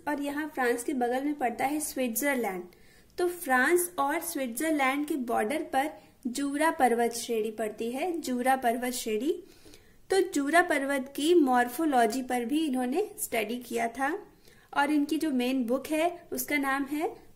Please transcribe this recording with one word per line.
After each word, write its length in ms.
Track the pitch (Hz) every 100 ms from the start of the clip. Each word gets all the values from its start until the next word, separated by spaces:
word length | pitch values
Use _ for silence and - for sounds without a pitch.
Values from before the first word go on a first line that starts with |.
| -
और 140 | 294
यहाँ 300 | 285 285 302
फ्रांस 300 | 285 247 254
के 100 | -
बगल 300 | 269 240 254
में 100 | 285
पड़ता 320 | 294 247 220 262
है 140 | 302
स्विट्जरलैंड। 840 | 302 - 254 226 285 269 220 185 175 - - - - -
तो 100 | 359
फ्रांस 640 | 349 - 254 262 349 349 -
और 200 | 277 330
स्विट्जरलैंड 880 | 330 302 262 226 320 302 262 285 294
के 80 | 320
border 480 | 233 226 214 294
पर 260 | 330 269 302 311 - - 247
जूरा 440 | 247 285 285 320
पर्वत 420 | 320 254 233 233
श्रेणी 380 | 233 - 226 214
पड़ती 400 | 214 214 214 226
है, 280 | 254 339 339
जूरा 360 | 277 247 247 262
पर्वत 380 | 262 240 247
श्रेणी। 500 | 247 233 214 269 392 - - - - - - -
तो 120 | 381
जूरा 400 | 359 294 277 330
पर्वत 520 | 349 302 269 277 262 -
की 180 | 294
मॉर्फोलॉजी 880 | 349 269 247 240 254 320 262 233 247
पर 240 | 254 247 233
भी 200 | 294 320
इन्होंने 460 | 254 247 302 427 -
study 380 | - 233 214 247
किया 300 | - 233 233
था 320 | 240 269 381 - - - - - 269
और 140 | 285
इनकी 260 | 302 285 320
जो 140 | 320
main 320 | 254 247 262
book 240 | 226 262 -
है 400 | 311 339 349 -
उसका 260 | 254 - 294
नाम 260 | 277 269
है 320 | 269 294 359 - -